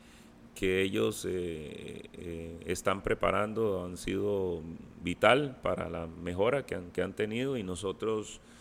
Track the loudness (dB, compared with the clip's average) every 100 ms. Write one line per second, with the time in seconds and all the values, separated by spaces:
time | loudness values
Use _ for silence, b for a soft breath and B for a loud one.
0 | B B B -20 -20 -2 2 4 2 2
1 | 0 0 -2 -2 -2 -4 -8 -10 -10 -12
2 | -14 -12 -8 -8 -8 -6 -4 0 0 2
3 | 0 2 4 4 2 2 2 0 -2 -4
4 | -2 0 2 2 0 -2 -6 -10 -14 -6
5 | -4 6 8 8 4 -2 -2 0 -2 -4
6 | -6 -6 -4 2 4 2 0 -6 -4 -2
7 | -2 0 -2 0 -2 -2 -2 -2 -4 -2
8 | -2 -2 -4 -12 B B